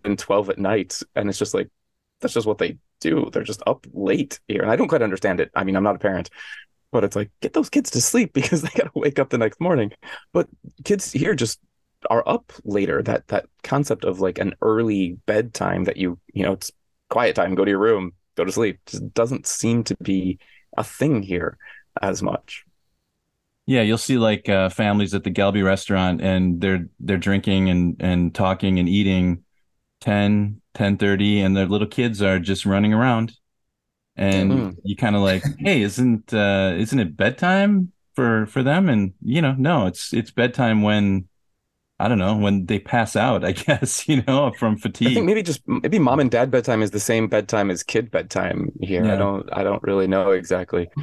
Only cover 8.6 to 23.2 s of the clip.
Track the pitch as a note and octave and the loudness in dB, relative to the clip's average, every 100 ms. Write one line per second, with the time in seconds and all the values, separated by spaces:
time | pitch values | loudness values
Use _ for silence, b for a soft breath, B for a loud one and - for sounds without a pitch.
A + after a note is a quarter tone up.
8.6 | - - - D3 C#3+ C#3 C3 A#2+ A2 - | -2 -4 -2 -2 -2 0 -2 0 -2 -2
9.6 | F3 D3 G#2 - B B B E3+ - - | 0 0 0 -6 B B B -2 -2 -8
10.6 | - _ - G3+ - C3 F3+ D3 A2+ - | -20 _ -2 -2 -2 -2 -2 0 -2 -6
11.6 | _ _ _ _ - A2+ - A#3+ _ - | _ _ _ _ 0 0 2 -2 _ -16
12.6 | G#2 G2+ F#2+ C#2+ G#2+ A#2 - G#2 - _ | -4 -2 0 -2 0 -4 -2 -4 -4 _
13.6 | - C#3 C#3+ - F#2+ F#2 F#2 F2+ G2+ - | -4 -2 0 -2 -2 -2 -2 -2 -4 0
14.6 | A2 A2 A2+ G2+ F2+ F2+ - G#2+ A#2 - | 0 2 0 0 -2 -4 -2 -2 -2 -4
15.6 | F#2+ F#2 F#2 - F2+ F2 _ G2+ G2 F#2+ | -2 0 -2 -2 -4 -6 _ -4 -2 -4
16.6 | - _ _ _ - A#2 A#2+ A2 F2+ F#2 | -8 _ _ _ -4 0 2 2 0 2
17.6 | G2+ G2 A2 G#2 F2+ _ _ - F2+ A2 | 2 2 2 2 -2 _ _ -4 -2 0
18.6 | G#2+ - - - - - A#2 C3 - - | -2 -4 -14 -12 -6 -2 -2 -2 -6 -4
19.6 | A2+ A#2 A2+ - - F#2+ F#2 F#2 b b | 0 0 -2 -6 -2 -2 -2 -6 b b
20.6 | b - A2 - C#3+ A#2+ F#2+ F2 - - | b -8 -8 -4 -2 -2 -2 -4 -6 -10
21.6 | B B _ - G2 F#2+ F#2+ - - - | B B _ -8 -6 -4 -6 -6 -10 -20
22.6 | _ _ _ _ _ _ | _ _ _ _ _ _